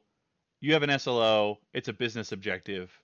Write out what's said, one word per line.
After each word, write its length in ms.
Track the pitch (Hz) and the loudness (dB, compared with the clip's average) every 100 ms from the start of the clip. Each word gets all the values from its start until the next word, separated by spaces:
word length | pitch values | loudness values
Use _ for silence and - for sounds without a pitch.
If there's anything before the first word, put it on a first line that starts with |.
| _ _ _ _ _ - | _ _ _ _ _ -8
you 140 | 139 | 2
have 80 | 156 | 2
an 80 | 143 | 2
S 160 | 139 135 | 0 0
L 120 | 120 | 2
O, 400 | 113 107 104 104 _ | 4 4 2 -2 _
it's 160 | 131 123 | -8 -6
a 40 | |
business 380 | 107 120 117 107 | -4 -4 -4 -8
objective 580 | 104 101 92 98 98 90 _ | -8 -6 -6 -6 -8 -8 _